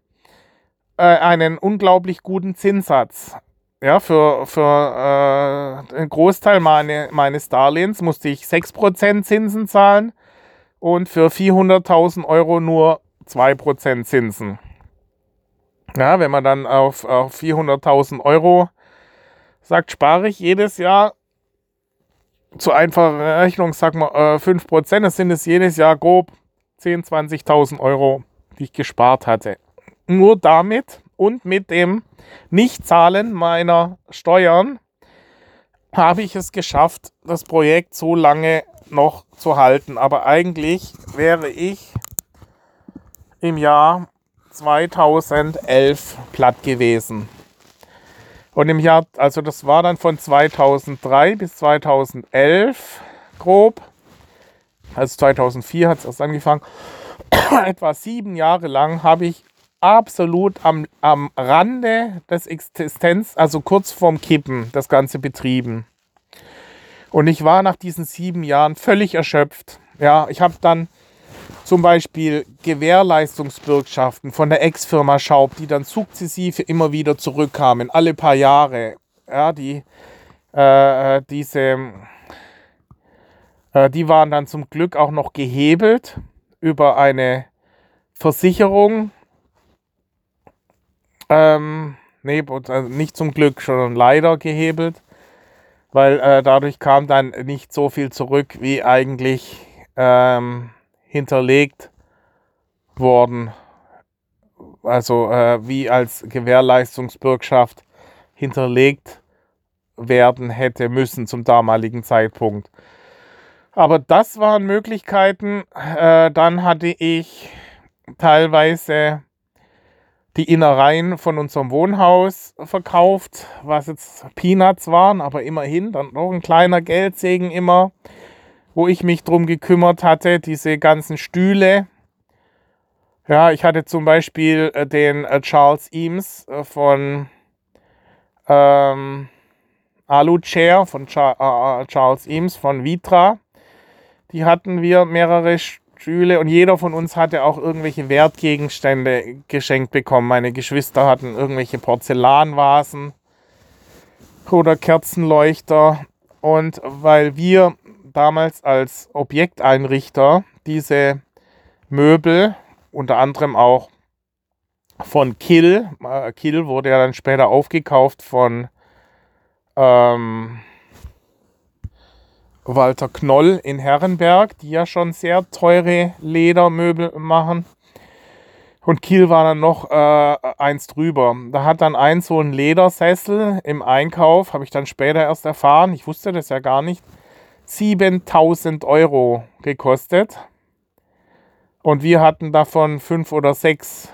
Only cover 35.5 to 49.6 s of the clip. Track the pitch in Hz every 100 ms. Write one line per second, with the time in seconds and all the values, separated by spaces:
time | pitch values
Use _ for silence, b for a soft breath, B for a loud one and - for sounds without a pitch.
35.5 | b b b _ - 165 175 202 190 175
36.5 | 196 - 143 165 - - _ - 170 -
37.5 | 160 151 165 170 - 165 170 151 151 160
38.5 | 160 - - _ 147 151 - _ _ 160
39.5 | 143 131 139 - 120 139 139 - 156 175
40.5 | 160 151 180 - - - 135 160 165 147
41.5 | - 180 196 - - - - - _ b
42.5 | b b b b b b _ _ _ 170
43.5 | 156 147 147 156 180 175 _ _ _ _
44.5 | - 151 147 170 180 156 160 - 147 151
45.5 | 156 - 131 139 143 - - - - 123
46.5 | 123 - 123 120 113 - 110 110 - _
47.5 | _ b b b b b b b b b
48.5 | - 147 156 160 160 165 - 139 156 151
49.5 | -